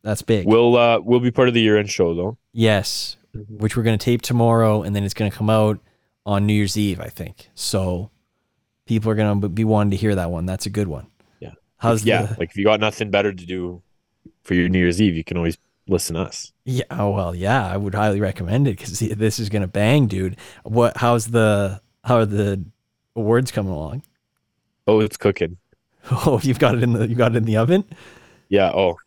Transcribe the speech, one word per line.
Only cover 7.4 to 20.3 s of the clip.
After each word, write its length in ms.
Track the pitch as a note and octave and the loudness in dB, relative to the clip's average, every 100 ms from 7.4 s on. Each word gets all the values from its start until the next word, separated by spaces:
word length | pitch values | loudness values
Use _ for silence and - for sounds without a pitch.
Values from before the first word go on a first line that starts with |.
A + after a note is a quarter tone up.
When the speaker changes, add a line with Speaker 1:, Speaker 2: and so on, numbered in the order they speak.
| - | -20
Speaker 1:
So 560 | - - G2 F#2 F2+ G#2 _ _ _ _ _ _ _ | -10 -4 -2 -2 -4 -8 _ _ _ _ _ _ _
people 260 | _ A2+ A2 | _ -2 0
are 40 | |
gonna 220 | G#2+ G#2+ G2+ | 0 0 0
b-, 120 | G2+ | -2
be 160 | F#2 | -2
wanting 280 | A2 G#2+ G#2 | 2 2 2
to 40 | G2 | 0
hear 180 | A2 | 0
that 160 | G2 E2+ | 0 -2
one. 140 | E2+ | -6
That's 220 | F#2 F#2+ G#2 | -6 -6 -6
a 40 | |
good 180 | G2+ G2 | -4 -4
one. 180 | C#2 - _ _ _ | -6 -14 _ _ _
Speaker 2:
Yeah. 120 | - - _ _ | -20 -20 _ _
Speaker 1:
How's 260 | A2+ A2+ | 0 2
Speaker 2:
Yeah, 220 | G#2+ G2+ G#2 | 2 2 0
Speaker 1:
the 100 | A2 | -4
Speaker 2:
like, 100 | E2+ | -6
if 60 | G2+ | 0
you 60 | |
got 160 | G2+ G#2+ | 2 2
nothing 300 | G#2+ - G#2+ | 0 -2 -2
better 220 | G2+ G2+ | 0 0
to 140 | F#2 F2 | -4 -10
do 340 | F#2 F2 F2 _ _ _ _ - _ | -8 -8 -10 _ _ _ _ -20 _
for 120 | - | -2
your 140 | F2+ F2 | 0 2
New 100 | F#2 | 4
Year's 200 | F2 F2 | 2 4
Eve, 140 | G#2+ E2 | 2 0
you 80 | |
can 120 | E2 F2+ | -4 -2
always 180 | E2+ E2+ _ _ - | -2 -4 _ _ -2
listen 280 | F2+ - E2 | -2 -2 -6
to 60 | |
us. 300 | F#2 - - _ | -6 -10 -18 _
Speaker 1:
Yeah. 200 | - B2+ - | -6 -6 -4
Oh, 200 | - G2+ | -4 -2
well, 220 | G2+ F2 | -2 -4
yeah, 300 | F2 F#2+ B2+ G2+ | -4 -2 0 -2
I 100 | G2 | -4
would 180 | G#2 | -4
highly 260 | G2 G#2+ G2+ | -2 -2 0
recommend 460 | G2 - F2+ A#2 C#3 | -2 -4 -2 0 0
it 80 | F#2+ | -2
'cause 200 | - - | -10 -6
th-, 180 | A2 G#2+ | -6 -2
this 220 | A2 - | -2 -2
is 100 | G#2 | -4
gonna 200 | G#2 F2+ | -4 -4
bang, 400 | G2+ G#2 D3 A#2+ | 0 2 2 2
dude. 280 | G2 F#2 | 0 -4